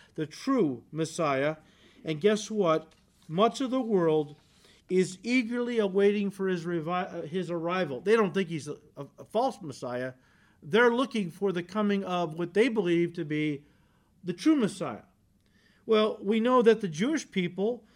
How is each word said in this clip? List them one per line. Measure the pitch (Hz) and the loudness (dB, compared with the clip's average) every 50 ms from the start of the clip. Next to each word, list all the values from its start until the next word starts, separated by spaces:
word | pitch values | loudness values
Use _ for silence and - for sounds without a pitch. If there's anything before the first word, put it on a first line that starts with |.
| - _ - | -20 _ -8
the | - 156 | -8 -8
true | 147 - - - 269 269 247 190 143 123 113 - - | -8 -8 -8 -2 0 2 2 2 0 -2 -6 -10 -10
Messiah. | 151 156 165 156 - - 165 143 139 135 139 151 156 - - _ _ _ _ - _ - - | -6 -6 -6 -4 -4 -2 -2 0 0 0 0 -2 -2 -6 -12 _ _ _ _ -20 _ -12 -8
And | 165 156 147 | -8 -4 0
guess | 151 208 214 208 - - | 2 2 2 0 -2 -4
what? | 220 208 190 160 156 160 - - _ _ _ _ _ _ _ - | -2 0 2 2 2 2 0 -6 _ _ _ _ _ _ _ -6
Much | 156 180 220 233 226 - | 0 2 2 2 2 0
of | 269 233 | -4 -2
the | 254 262 | 0 -2
world | 233 226 214 185 170 160 156 156 147 143 147 - _ _ _ _ _ - _ _ _ - | 0 2 2 2 4 4 4 2 0 -2 -8 -20 _ _ _ _ _ -20 _ _ _ -2
is | 180 185 180 147 - - | 2 2 2 0 -2 -8
eagerly | - 226 247 262 226 220 240 240 240 240 240 226 | -4 0 2 2 2 0 -2 -4 -2 -2 0 0
awaiting | 208 196 185 196 202 208 202 208 202 196 | 0 2 2 4 4 4 4 2 0 -2
for | 190 - 190 190 | -4 -4 -2 -2
his | 185 170 160 | -2 -2 -2
revi-, | 175 175 165 151 165 180 180 190 - 180 | -4 -4 -4 -4 -2 -4 -4 -4 -4 -6
uh, | 170 160 | -10 -8
his | 151 165 190 175 151 | -6 -6 -6 -4 -4
arrival. | 175 165 160 170 180 185 180 143 131 120 | -4 -4 -2 -2 -2 -2 -2 -2 -4 -4
They | 175 196 220 | 0 2 4
don't | 226 208 180 147 | 4 4 2 0
think | 196 196 160 | -2 -2 -2
he's | 165 147 123 147 | -4 -8 -8 -8
a, | - - _ - - | -12 -14 _ -20 -16
a, | 143 143 139 _ - | -16 -16 -16 _ -20
a | 135 | -12
false | - - 214 254 262 - - | -4 -2 0 0 0 -2 -6
Messiah. | 180 143 123 - 135 123 123 123 127 131 127 _ _ _ _ _ _ _ _ _ | -12 -14 -12 -10 -8 -8 -6 -6 -6 -8 -10 _ _ _ _ _ _ _ _ _
They're | - 147 160 220 247 240 | -8 0 4 6 6 6
looking | 233 247 269 - - 220 190 165 | 4 2 -2 -2 -2 -4 -4 -6
for | - - 196 196 | -6 -4 -4 -2
the | 170 180 | -2 -4
coming | 180 - - 214 208 202 202 196 | -6 -6 -4 -2 0 0 0 -2
of | 190 180 180 175 170 165 156 170 | -2 -2 -2 -2 -2 -2 -4 -6
what | 175 175 - | -6 -2 2
they | 202 240 277 | 2 2 2
believe | 220 220 175 175 170 170 175 170 175 | 2 0 0 2 2 2 0 0 -2
to | 180 165 | -6 -8
be | 147 151 151 151 151 143 143 - _ _ _ _ _ _ _ _ _ _ _ - | -6 -4 -4 -2 -4 -4 -6 -10 _ _ _ _ _ _ _ _ _ _ _ -10
the | 175 | -10
true | 175 - - 311 320 | -6 -2 2 2 4
Messiah. | 285 220 170 - - 170 131 110 95 - _ _ _ _ _ _ _ _ _ _ _ _ _ _ _ - | 4 2 0 -2 -4 -8 -8 -10 -12 -14 _ _ _ _ _ _ _ _ _ _ _ _ _ _ _ -2
Well, | - 220 214 214 208 - - | 2 4 4 4 2 0 -2
we | - 190 226 220 | -2 0 2 2
know | 226 247 254 247 | 4 4 6 6
that | 214 226 220 220 | 8 6 6 4
the | 208 180 | 2 -4
Jewish | 151 151 214 277 320 277 - - | -2 0 0 0 0 -2 -4 -4
people, | - 196 175 170 180 185 196 226 247 233 - _ _ | -2 -2 -2 -2 -2 -2 -2 -2 -4 -6 -10 _ _